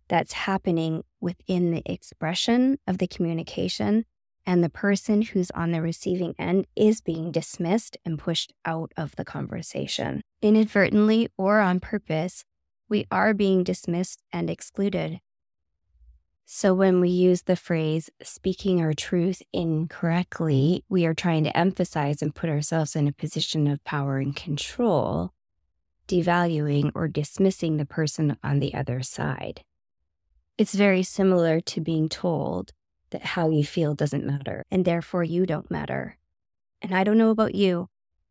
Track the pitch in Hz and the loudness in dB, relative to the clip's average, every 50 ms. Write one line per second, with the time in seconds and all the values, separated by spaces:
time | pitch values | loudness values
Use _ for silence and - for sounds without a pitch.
0 | _ - - - 233 - - - - - 196 190 - 196 170 165 160 160 160 160 | _ -2 0 0 0 -2 -6 -6 -4 -2 -2 -2 0 0 0 0 0 -2 -2 -4
1 | - _ _ - - 175 180 _ _ - 185 180 180 170 165 156 - - 180 - | -6 _ _ -6 -6 -6 -6 _ _ -2 0 2 2 2 0 -2 -4 -6 -8 -8
2 | - - - - - 156 175 - - - 233 247 254 262 269 - - - 185 185 | -10 -16 -12 -6 -4 -4 -2 -2 0 2 2 4 4 2 2 0 -2 -4 -2 -2
3 | 185 175 - - 180 165 165 165 165 - - - 180 180 - - 214 208 208 226 | -2 -4 -2 -2 -2 -2 -2 -4 -6 -6 -6 -4 -4 -4 -2 -2 0 0 2 0
4 | 226 _ _ _ _ _ _ _ - - 180 180 170 165 - - - 202 202 196 | 0 _ _ _ _ _ _ _ -2 0 2 2 2 2 -2 -2 0 0 0 0
5 | - - 214 208 220 - - 190 180 - - - 165 165 170 165 160 165 165 - | 0 0 0 2 0 0 0 -2 -2 -2 -4 -4 -2 -2 -2 -2 -2 -4 -4 -4
6 | - 202 180 185 180 165 - - 175 175 175 196 - - - - 214 214 220 220 | -4 -4 -2 -2 -4 -6 -6 -6 -2 0 0 0 0 -2 0 4 4 4 4 2
7 | - - 160 165 160 175 160 165 156 - - - 175 165 190 226 - - - - | -2 -6 -4 -4 -4 -2 -2 -4 -4 -4 -6 -4 -2 0 0 0 -2 -4 -14 -10
8 | - 175 160 147 - - 165 - - - _ _ - 170 165 160 165 - - - | -8 -6 -6 -4 -4 -4 -4 -4 -4 -8 _ _ -8 -6 -6 -6 -6 -8 -8 -8
9 | 156 143 - - 175 - - 151 143 - - - 170 - - - - - - - | -8 -8 -6 -10 -10 -8 -8 -8 -8 -8 -8 -10 -10 -8 -8 -8 -6 -6 -4 -4
10 | - - - - - _ _ - - 208 214 220 220 214 - 208 190 - - 208 | -4 -4 -4 -6 -8 _ _ 0 2 4 6 6 4 4 4 2 2 4 4 4
11 | 208 214 220 226 233 - _ - 190 190 208 214 208 185 180 180 - - - 202 | 4 4 4 2 0 -2 _ -2 0 2 4 4 4 2 2 0 -2 -4 -8 -6
12 | - - 160 156 160 180 - - - _ _ _ _ _ _ _ _ - 214 208 | -4 -4 -4 -2 -2 -4 -6 -10 -18 _ _ _ _ _ _ _ _ -2 -2 -2
13 | - - - 190 190 214 220 196 208 190 190 185 180 185 185 - - - 170 170 | -2 0 0 2 2 2 2 2 2 4 4 4 2 0 -2 -4 -2 -2 -2 -2
14 | 185 - - - _ - - 175 170 165 165 - - - - - 196 202 196 175 | -2 -4 -8 -16 _ -10 -6 -4 -4 -4 -4 -6 -8 -12 -6 -2 -2 -2 -2 -2
15 | 160 156 165 185 _ _ _ _ _ _ _ _ _ _ _ _ _ _ _ _ | -4 -4 -6 -10 _ _ _ _ _ _ _ _ _ _ _ _ _ _ _ _
16 | _ - - _ _ _ _ _ _ - - - - 202 185 185 190 190 185 180 | _ -20 -20 _ _ _ _ _ _ -16 -6 0 2 2 4 6 6 6 6 6
17 | 180 175 180 180 180 180 180 180 - - 185 - - - 175 160 156 156 156 165 | 4 4 4 4 6 6 4 4 2 0 -2 0 0 -2 -2 -2 0 0 0 -2
18 | 160 - _ - - - - - - 190 185 - - 196 185 175 160 156 151 147 | -2 -6 _ -16 -14 -14 -10 -6 -4 -4 -4 -2 0 0 2 2 2 0 0 -2
19 | - - - 180 170 190 180 - - _ - 180 175 165 160 156 165 160 - - | -4 -2 0 0 0 0 -2 -4 -8 _ -4 -2 -2 0 0 0 -2 -4 -6 -4
20 | - 170 165 175 180 - - - 165 160 143 131 135 156 180 - - - 196 185 | -2 0 0 0 -2 -4 -4 -4 0 2 2 4 4 4 2 0 -2 -2 0 2
21 | 170 165 165 - - 180 165 156 147 - - - 170 190 185 - 180 - - 160 | 2 2 0 0 0 0 2 2 2 2 2 2 2 2 2 0 -4 -2 -2 -2
22 | 143 139 147 - - 147 - - - 165 151 147 147 - 160 160 156 147 - 160 | -2 -2 -2 -2 -4 -6 -6 -4 -4 -2 -2 -2 -2 -2 -2 -2 -2 -2 -2 0
23 | 147 143 143 - - 156 - 156 - - - 160 147 147 143 143 - - - 147 | 0 -2 -2 -4 -8 -6 -6 -6 -6 -4 -2 0 0 0 0 -2 -6 -6 -6 -4
24 | 139 139 139 135 135 135 139 - - 175 151 143 - - - - 247 226 180 143 | -4 -2 -2 -2 -2 -4 -6 -6 -6 -6 -6 -6 -6 -8 -4 0 0 2 2 2
25 | - - - - 175 180 _ _ _ _ _ _ _ _ _ _ _ _ _ _ | 2 0 -2 -2 -4 -6 _ _ _ _ _ _ _ _ _ _ _ _ _ _
26 | _ - 190 180 160 175 170 175 175 170 165 151 147 147 143 143 143 147 - - | _ -2 0 0 2 2 2 2 2 2 0 0 0 2 2 2 2 0 -2 -2
27 | - 151 - 151 147 - - - 190 190 185 - - 165 156 151 147 - - - | -4 -4 -2 -4 -4 -4 0 2 2 2 2 0 -2 -2 0 0 -2 -4 -2 -2
28 | 160 147 - - 160 147 143 - - 147 143 143 135 139 - - 139 - 123 127 | -2 -2 0 0 0 0 0 -2 -2 0 0 0 0 0 -2 -4 -4 -4 -4 -6
29 | 131 - - - - 151 131 - - - - - - _ _ _ _ _ _ _ | -6 -8 -6 -4 -4 -4 -4 -4 -6 -10 -10 -12 -18 _ _ _ _ _ _ _
30 | _ _ _ _ _ _ _ _ _ _ _ - 214 - - 196 202 202 190 185 | _ _ _ _ _ _ _ _ _ _ _ 0 0 0 2 4 4 6 6 4
31 | 185 - - - 196 190 185 180 170 165 160 165 175 - - - 156 170 165 156 | 2 0 0 2 4 4 6 6 4 4 2 2 0 -2 -6 -4 -2 -2 0 0
32 | 156 160 - - - 180 165 147 - - 165 180 196 - - _ _ _ _ _ | 0 0 -2 -2 -2 -2 -2 -2 -2 -2 -4 -4 -6 -8 -14 _ _ _ _ _
33 | _ _ - - - - - - 170 160 160 151 147 - - 180 165 151 151 143 | _ _ -12 -10 -8 -6 -2 0 2 2 4 2 2 0 0 0 0 0 0 0
34 | 147 147 - 143 - - 139 143 135 - - - - - - 185 180 180 170 170 | 0 0 0 -2 -2 -2 -4 -4 -4 -6 -8 -8 -8 -2 0 0 2 2 0 0
35 | 165 - - 180 170 165 165 175 185 185 160 151 - - 165 156 147 - - - | -2 -4 -4 -2 -2 0 0 0 0 0 -2 -4 -6 -6 -8 -6 -6 -6 -6 -6
36 | - - - _ _ _ _ _ _ _ _ _ _ _ _ _ - 190 185 185 | -6 -8 -12 _ _ _ _ _ _ _ _ _ _ _ _ _ -6 -2 0 2
37 | 190 208 208 226 226 220 220 214 214 - - 190 202 190 180 175 175 - _ _ | 2 4 4 6 6 4 4 2 0 0 2 2 2 2 2 0 -4 -6 _ _
38 | _ _ _ _ _ _ | _ _ _ _ _ _